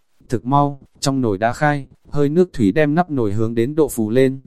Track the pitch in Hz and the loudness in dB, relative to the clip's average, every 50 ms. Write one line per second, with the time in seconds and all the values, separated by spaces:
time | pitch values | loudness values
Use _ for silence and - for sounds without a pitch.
0 | _ _ _ _ _ - - 107 - 123 139 143 143 143 143 135 - _ _ - | _ _ _ _ _ -6 -6 -6 -2 0 2 2 2 2 -2 -8 -18 _ _ -6
1 | - 143 135 135 127 110 98 95 107 117 120 - 151 147 147 143 135 - _ _ | -4 -4 -2 0 0 0 0 0 0 -2 -2 0 0 0 0 -2 -6 -12 _ _
2 | _ - - 147 147 143 151 180 185 180 - - 110 95 104 156 151 147 147 170 | _ -6 -2 0 0 2 2 0 0 0 0 0 0 0 2 2 2 2 2 0
3 | 175 - 147 131 113 101 98 110 110 113 117 117 117 135 151 160 151 127 - 120 | -2 -2 -2 -2 -2 -2 0 -2 -2 -2 0 -2 -2 -2 0 -2 -2 -2 0 -4
4 | 110 104 110 131 135 131 135 135 131 | -2 0 2 2 2 2 0 -4 -14